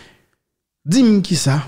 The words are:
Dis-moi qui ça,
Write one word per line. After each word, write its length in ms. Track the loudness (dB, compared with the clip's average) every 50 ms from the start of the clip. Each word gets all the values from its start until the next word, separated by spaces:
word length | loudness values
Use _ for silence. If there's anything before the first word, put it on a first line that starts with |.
| -20 -20 _ _ _ _ _ _ _ _ _ _ _ _ _ _ -6
Dis-moi 380 | -2 0 2 4 4 2 2
qui 160 | 0 -2 -4
ça, 260 | -2 0 -2 -2 -2 -4